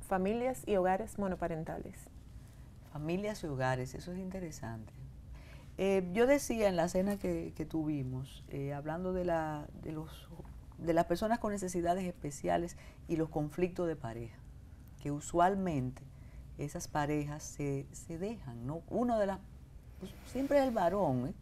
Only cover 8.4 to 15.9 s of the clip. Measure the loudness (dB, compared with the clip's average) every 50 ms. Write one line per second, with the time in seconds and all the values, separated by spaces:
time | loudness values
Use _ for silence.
8.4 | -12 -8 -6 -4 -4 -2 -4 -4 -4 -4 -4 -2 0 0 0 2 2 4 4 4
9.4 | 2 2 -2 -4 -6 -8 -10 -8 -6 -6 -4 -4 -6 -8 -10 -14 -14 -16 -14 -14
10.4 | -12 -12 -12 -14 -14 -14 -12 -6 0 4 6 6 6 6 4 2 4 2 2 2
11.4 | 2 0 -2 0 -2 -2 0 0 4 4 2 2 2 -2 -4 -4 -6 -6 -6 -4
12.4 | 0 2 4 4 2 0 -4 -10 -14 -16 -16 -16 -4 -2 2 2 2 2 2 0
13.4 | 0 0 2 0 0 0 2 0 0 0 0 -2 -4 -6 -6 -6 -8 -10 -12 -14
14.4 | -16 -16 -16 -16 -16 -16 -16 -16 -16 -16 -16 -8 -4 -4 -4 -2 -4 0 4 6
15.4 | 8 8 6 4 2 2 2 2 0 0